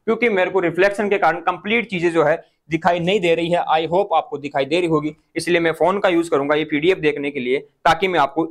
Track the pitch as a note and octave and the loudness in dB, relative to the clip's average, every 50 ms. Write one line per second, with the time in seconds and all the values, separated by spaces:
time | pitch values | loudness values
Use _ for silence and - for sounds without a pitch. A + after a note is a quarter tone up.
0 | _ G#3+ A3+ A3+ A#3+ A#3 G3+ F#3 F#3 F3 F3+ F#3+ F3 E3 D#3+ F3 F#3 G3+ G3+ - | _ -2 0 0 0 2 2 2 0 0 0 0 0 0 2 2 2 2 2 0
1 | G#3+ G3 G3+ F#3+ F3+ D#3+ E3 F3 E3+ F#3 F3+ E3+ E3+ G#3 A3 A#3+ A3+ - F#3+ F3 | -2 -2 0 2 2 0 0 0 -2 -4 -4 -4 -4 -2 -2 -2 -2 -4 -4 -2
2 | E3 F3 E3 E3 D3 C#3+ E3 D#3+ - _ _ _ _ - D#3+ D#3+ E3+ F3 F3 F3 | -2 0 2 2 2 2 2 0 -4 _ _ _ _ -6 -6 -2 0 0 0 0
3 | E3 F3 G3+ A3 F3 E3+ E3 E3 E3+ E3+ E3+ E3+ - - D#3 D#3+ E3 C#3+ E3+ F#3+ | 0 0 0 0 2 2 0 0 0 0 0 -2 0 0 0 0 0 0 0 0
4 | G3+ F#3+ D#3+ D#3 - - D3 C#3 C#3 C#3 - C#3+ C#3 C3 D#3 F3+ F3+ E3 D#3+ D3+ | 0 0 0 -2 -2 -2 -6 -10 -10 -6 -4 -4 -2 0 0 0 0 0 0 0
5 | D3 D3+ D3+ - _ _ - E3 - E3+ F3 E3+ E3+ E3 D#3 - D#3 F3 G3 G3+ | -2 -4 -8 -12 _ _ -10 -6 -2 0 0 2 2 0 0 2 2 0 2 2
6 | G#3 F#3+ E3+ E3+ E3 E3 D#3+ C#3 C#3 C#3+ D3+ D3+ D#3 D#3 D#3 C#3+ D3+ F3+ F#3 E3 | 0 2 2 0 0 0 0 0 0 2 0 0 0 -2 -2 0 0 0 0 2
7 | D#3 D3 C#3+ D3 C#3+ C#3+ C#3 C#3 B2 B2 C3 D3 - - _ _ - E3+ E3 E3 | 0 -2 -2 -2 -4 -6 -6 -6 -4 -2 -2 -2 -4 -8 _ _ 0 2 2 2
8 | F#3+ F#3 F3+ D#3+ C#3 C3+ - D#3+ D#3+ - | 0 0 2 2 0 0 0 -2 -4 -4